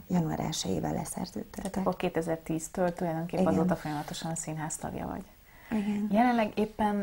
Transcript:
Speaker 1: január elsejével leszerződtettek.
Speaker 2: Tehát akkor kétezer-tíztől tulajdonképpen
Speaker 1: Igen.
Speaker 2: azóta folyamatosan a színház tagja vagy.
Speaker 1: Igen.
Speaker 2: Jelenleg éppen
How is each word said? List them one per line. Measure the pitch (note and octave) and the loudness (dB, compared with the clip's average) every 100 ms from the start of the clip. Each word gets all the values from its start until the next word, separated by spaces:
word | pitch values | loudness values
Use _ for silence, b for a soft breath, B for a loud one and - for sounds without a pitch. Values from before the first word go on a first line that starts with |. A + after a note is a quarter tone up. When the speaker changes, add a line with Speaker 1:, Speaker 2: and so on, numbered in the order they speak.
| - | 0
Speaker 1:
január | F3+ D#3 - | 2 2 0
elsejével | D#3+ D#3 F3 F3+ D#3 | -2 -2 -2 0 0
leszerződtettek. | D#3 - - F3+ - - - F#3+ | -2 -2 -4 -6 -6 -8 -6 -4
Speaker 2:
Tehát | G3 | -2
akkor | F#3+ F#3 | 0 0
kétezer-tíztől | F3+ E3+ E3+ E3 - D#3+ - - F3+ | 0 0 0 -2 -2 -4 -4 0 0
tulajdonképpen | F3 F3+ D#3+ E3+ F3 | 2 -2 -2 -2 2
Speaker 1:
Igen. | F3+ | 4
Speaker 2:
azóta | D#3+ F3+ E3 | 4 4 2
folyamatosan | D#3 D3+ D3+ - E3 | -2 -4 -6 -6 -4
a | E3 | -4
színház | - D#3 D#3 - | -4 -4 -4 -6
tagja | D#3+ - - | -6 -6 -6
vagy. | - F#3+ - B B B A3 | -6 -10 -16 B B B 0
Speaker 1:
Igen. | G#3 G#3 G#3 | 0 0 2
Speaker 2:
Jelenleg | G3+ B3 A#3 G#3+ | 6 6 6 2
éppen | - G#3+ - G#3+ G3+ | 2 -2 2 2 2